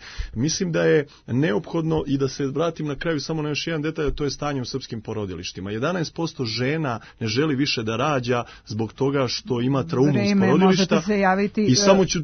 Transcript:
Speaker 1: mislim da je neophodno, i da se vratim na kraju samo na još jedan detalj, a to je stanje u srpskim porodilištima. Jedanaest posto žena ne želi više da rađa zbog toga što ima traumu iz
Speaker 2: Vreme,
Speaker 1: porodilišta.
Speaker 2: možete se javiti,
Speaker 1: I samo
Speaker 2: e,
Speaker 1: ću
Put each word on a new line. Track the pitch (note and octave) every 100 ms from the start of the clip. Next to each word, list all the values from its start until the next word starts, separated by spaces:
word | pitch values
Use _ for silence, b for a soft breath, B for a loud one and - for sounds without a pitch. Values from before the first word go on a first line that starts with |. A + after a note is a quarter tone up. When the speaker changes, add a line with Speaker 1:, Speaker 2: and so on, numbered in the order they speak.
| B B B
Speaker 1:
mislim | A2 D3 - F3+
da | E3
je | E3 D#3+ C#3 B -
neophodno, | B2 D#3+ G3+ E3 E3 D#3+ D#3 -
i | C#3
da | C3+
se | - C#3
vratim | C#3 E3+ D#3+ D3+
na |
kraju | C#3 E3+ D#3
samo | - D#3+
na | D3
još | C#3+ -
jedan | E3
detalj, | D3+ D#3+ C#3+
a |
to | -
je | D3
stanje | - D3 C#3
u |
srpskim | A#2+ C3+ - A#2
porodilištima. | G#2 G#2+ G2+ F2 F2+ - F#2+
Jedanaest | G#2+ C#3+ F#3 D3+
posto | - E3 -
žena | A#2+ A2 B2+ D#3+ D3 A2+ B B
ne | A2+
želi | A2+ D#3 C3
više | C#3+ -
da | A2+ A2+
rađa | D3 C#3 A#2+ A#2+ A#2 B -
zbog | G#2+ A2
toga | - C3+ C#3 B2
što | - - A#2+ B2
ima | C#3
traumu | C#3+ B2 C#3+
iz |
Speaker 2:
Vreme, | C3+ G2+ G2+ G2
Speaker 1:
porodilišta. | D3 F#3+ F#3 F#3
Speaker 2:
možete | D#3+ F3+
se | G#3
javiti, | F#3+ F#3+ G3+ -
Speaker 1:
I | G#3
samo | B2+ G3+ G3
Speaker 2:
e, | F3+
Speaker 1:
ću | F3+